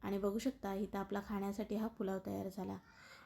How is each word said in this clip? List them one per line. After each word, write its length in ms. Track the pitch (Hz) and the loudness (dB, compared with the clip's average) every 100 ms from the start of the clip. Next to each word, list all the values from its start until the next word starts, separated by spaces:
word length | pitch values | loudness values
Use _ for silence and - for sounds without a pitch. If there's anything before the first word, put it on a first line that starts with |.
आणि 140 | 202 196 | 0 2
बघू 200 | 202 220 | 4 4
शकता, 340 | 262 - 196 | 2 0 -2
इथं 240 | 196 196 196 | 0 0 0
आपला 240 | 196 202 202 | 0 -2 0
खाण्यासाठी 480 | 202 196 202 202 214 | 0 0 0 0 2
हा 120 | 220 | 0
पुलाव 320 | - 190 190 202 | 0 0 0 0
तयार 220 | 196 190 180 | -2 -2 -2
झाला. 200 | 190 196 - - - - | -4 -4 -8 -20 -18 -16